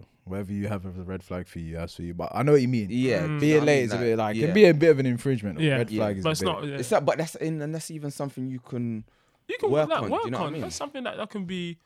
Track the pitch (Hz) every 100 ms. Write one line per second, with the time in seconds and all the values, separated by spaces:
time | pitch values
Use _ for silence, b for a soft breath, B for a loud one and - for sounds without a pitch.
0 | - _ 92 98 98 101 98 101 92 92
1 | 90 92 - 90 87 85 80 82 85 -
2 | 87 87 82 - 147 147 123 120 98 120
3 | 127 101 151 151 147 151 147 143 120 104
4 | 120 113 107 107 151 196 190 151 165 139
5 | 131 120 143 123 101 117 156 131 113 107
6 | 107 139 170 156 185 156 147 139 117 208
7 | 147 - 160 - 160 160 147 160 - 156
8 | 147 - 143 131 131 127 - 123 120 110
9 | 110 _ _ _ - 480 427 151 294 320
10 | 117 339 466 - - - 370 - 285 277
11 | 240 - 208 208 180 185 175 165